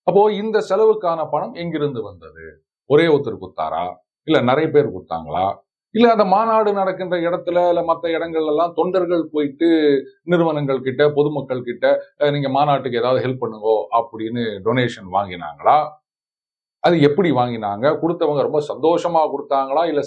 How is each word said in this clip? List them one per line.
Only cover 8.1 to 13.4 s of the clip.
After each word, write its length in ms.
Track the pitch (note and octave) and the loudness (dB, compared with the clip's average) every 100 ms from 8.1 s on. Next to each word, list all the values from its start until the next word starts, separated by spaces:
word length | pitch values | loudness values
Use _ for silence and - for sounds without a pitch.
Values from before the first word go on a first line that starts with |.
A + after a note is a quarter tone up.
| E3 E3+ D#3+ D#3 | -4 -4 -2 0
எல்லாம் 260 | D3+ E3+ | 0 0
தொண்டர்கள் 560 | D#3+ F3 F#3 F3 F3 D#3 | -2 -2 -2 0 -2 -2
போயிட்டு 720 | D3+ C#3+ C3+ E3+ D#3+ D3+ C#3 C3+ - | -4 -4 0 2 4 4 2 0 -10
நிறுவனங்கள் 580 | D#3+ F3 E3 D3+ C#3 C3+ | -2 0 0 0 -2 -2
கிட்ட, 280 | C3 B2+ D3 | -2 0 2
பொதுமக்கள் 540 | C#3+ D3 D3 C3 B2+ | 2 0 -2 -6 -6
கிட்ட, 400 | A#2+ A#2 C3+ C#3 - - | -6 -2 0 0 -2 -2
"அஹ், 120 | D3 | 0
நீங்க 180 | D3 C3+ | 0 -2
மாநாட்டுக்கு 480 | C3+ D3 C#3 C3 A#2 | 0 2 0 0 -2
ஏதாவது 300 | B2 C3 B2+ | 0 0 -2
ஹெல்ப் 140 | B2+ | -4